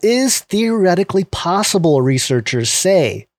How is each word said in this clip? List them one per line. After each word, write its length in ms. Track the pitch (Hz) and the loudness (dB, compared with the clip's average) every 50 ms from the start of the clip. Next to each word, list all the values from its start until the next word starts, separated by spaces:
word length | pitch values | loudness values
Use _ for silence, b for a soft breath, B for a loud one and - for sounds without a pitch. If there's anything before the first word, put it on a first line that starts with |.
is 380 | - 220 240 254 269 254 - - | 0 0 2 2 2 0 -2 -4
theoretically 840 | - - 196 208 226 226 226 220 190 180 175 180 196 - - 196 180 | -4 -4 -2 -2 0 0 0 2 2 2 2 2 0 0 0 -2 -2
possible, 800 | - - - - 170 185 202 208 - - 190 165 160 147 135 | -2 -6 -6 -4 -2 -2 -2 0 0 0 2 2 2 2 4
researchers 680 | 127 131 135 127 - - 131 123 107 - 131 120 113 - | 2 2 0 0 0 0 -2 -2 -2 -2 -4 -4 -2 -2
say. 600 | - - - 185 196 180 143 107 - 110 - _ _ | -2 -2 0 2 2 2 2 0 -2 -6 -14 _ _